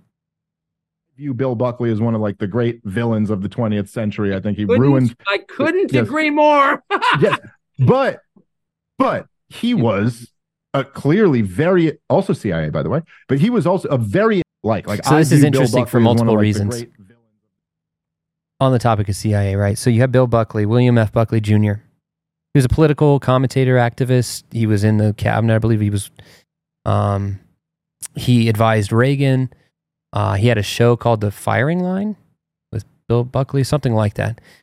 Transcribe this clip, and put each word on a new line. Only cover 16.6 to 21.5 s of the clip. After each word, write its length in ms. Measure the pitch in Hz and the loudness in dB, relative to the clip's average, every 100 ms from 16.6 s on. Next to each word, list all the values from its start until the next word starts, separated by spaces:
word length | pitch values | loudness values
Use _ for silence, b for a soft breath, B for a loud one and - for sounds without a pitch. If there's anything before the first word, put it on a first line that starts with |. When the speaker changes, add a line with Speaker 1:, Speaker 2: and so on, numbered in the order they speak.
| 101 117 | -2 -6
Speaker 1:
great 160 | 117 _ | -12 _
villains. 240 | 95 _ _ _ _ _ _ _ _ _ _ _ _ _ _ - | -20 _ _ _ _ _ _ _ _ _ _ _ _ _ _ -2
Speaker 3:
On 120 | 135 | 0
the 80 | 123 | 2
topic 280 | 120 107 104 | 2 0 -2
of 80 | 92 | -4
C 200 | 110 104 | -2 -2
I 80 | |
A, 120 | 101 98 | 0 0
right? 220 | 101 101 | -2 0
So 140 | 131 | 0
you 100 | 113 | 2
have 100 | 131 | 2
Bill 160 | 127 127 | 2 2
Buckley, 380 | 113 110 107 104 | 0 -2 -2 0
William 320 | 120 123 120 | 2 4 2
F. 140 | 110 | 2
Buckley 260 | 117 113 117 | 0 0 -2
Junior. 440 | 104 | 0